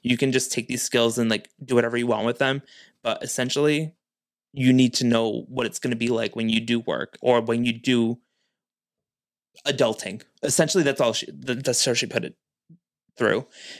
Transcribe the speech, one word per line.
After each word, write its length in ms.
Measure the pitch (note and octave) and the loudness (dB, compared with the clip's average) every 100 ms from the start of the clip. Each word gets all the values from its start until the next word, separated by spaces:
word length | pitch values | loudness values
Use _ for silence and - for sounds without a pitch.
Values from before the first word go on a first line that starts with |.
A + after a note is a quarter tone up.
You 140 | B2 B2 | 0 0
can 160 | C3+ | 2
just 200 | B2+ - | 0 -2
take 160 | - A#2 | -6 -4
these 140 | B2 | -6
skills 360 | - B2 A#2 A2+ | -2 2 2 2
and, 120 | A2+ | 0
like, 200 | G#2+ - _ | 0 -4 _
do 100 | C3 | 0
whatever 220 | A#2+ A#2 A#2+ | 0 2 -2
you 100 | A#2+ | 0
want 200 | G#2+ A2+ | 0 0
with 120 | C3+ | 0
them. 240 | C3+ C#3 - - - _ | 0 -2 -8 -20 -20 _
But 200 | A#2 - | -4 -4
essentially, 720 | C3+ - B2+ C#3+ D3+ D3+ D#3 _ _ _ _ _ _ | -6 -4 -4 0 2 0 -4 _ _ _ _ _ _
you 200 | C#3+ B2+ | 2 4
need 220 | B2+ B2+ | 6 4
to 100 | - | 4
know 400 | B2 A#2 A2+ A#2+ - | 2 2 0 -4 -6
what 180 | B2+ A2+ | -4 -4
it's 120 | - | -4
gonna 180 | C3 A#2 | -6 -4
be 120 | A#2 | -2
like 280 | A2+ A2 A#2 | -2 -2 -4
when 120 | A2+ | -2
you 120 | A2 | -2
do 200 | A2+ A#2 | 0 -2
work 360 | A2+ C#2 - - | -2 -6 -6 -4
or 180 | B2+ A#2+ | 2 2
when 240 | A#2 A#2 | 2 -2
you 80 | A#2+ | -2
do 460 | A#2 C3 B2 A2+ A#2+ _ _ _ _ _ _ _ _ _ _ _ _ _ - D3 | -2 0 2 2 -2 _ _ _ _ _ _ _ _ _ _ _ _ _ -6 -4
adulting." 560 | C3+ A#2+ A2 G2 G2+ - _ | 0 0 0 -8 -10 -16 _
Essentially, 400 | - - D#3+ F#3+ | -2 2 2 2
that's 160 | C#3+ C3 | 2 2
all 120 | A#2+ | 0
she, 140 | - - | 0 -8
th-, 360 | C#2+ B2+ B2 | -12 -8 -4
that's 220 | C#3 A#2+ | -2 0
how 100 | C3 | 0
she 120 | A#2 B2+ | 0 -2
put 180 | - | -4
it 120 | - - _ _ _ E3 _ _ _ - | -6 -14 _ _ _ -20 _ _ _ -2
through. 300 | A2 G#2 C3+ - - | 0 0 -4 -20 -20